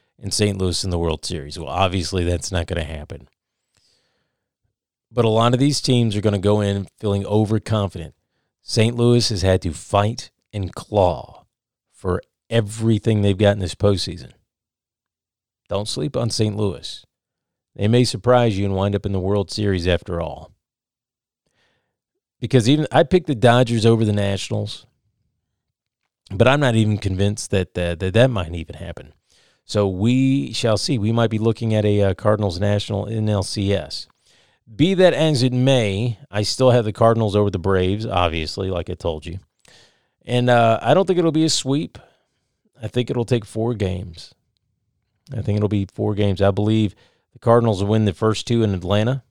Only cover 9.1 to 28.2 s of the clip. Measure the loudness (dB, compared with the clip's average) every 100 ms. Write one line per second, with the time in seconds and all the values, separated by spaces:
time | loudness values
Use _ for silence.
9.1 | 4 2 0 2 2 0 -8 -2 0 0
10.1 | -4 -14 _ _ -8 -8 -10 -4 2 2
11.1 | 0 -10 -20 _ _ _ _ _ _ -6
12.1 | -6 -6 _ _ -2 -2 -2 0 2 2
13.1 | 0 2 4 2 2 -4 0 0 0 -4
14.1 | -10 -16 _ _ _ _ _ _ _ _
15.1 | _ _ _ _ _ _ -4 -4 -6 -6
16.1 | -4 -4 0 -2 0 -4 -4 -12 -16 _
17.1 | _ _ _ _ _ _ -4 2 4 2
18.1 | 0 2 4 4 0 -2 0 0 -2 -4
19.1 | -4 -2 -2 -2 -4 -2 0 0 -2 -2
20.1 | -8 -8 -10 -18 _ _ _ _ _ _
21.1 | _ _ _ _ _ _ _ _ _ _
22.1 | _ _ _ 0 2 4 2 2 0 2
23.1 | 0 0 2 4 4 2 2 4 4 2
24.1 | 0 -2 -4 -6 -6 -6 -12 _ _ _
25.1 | _ _ _ _ _ _ _ _ _ _
26.1 | _ _ 2 4 4 2 2 2 0 -2
27.1 | -2 -2 -2 -4 -2 -2 -4 -6 -4 0
28.1 | 2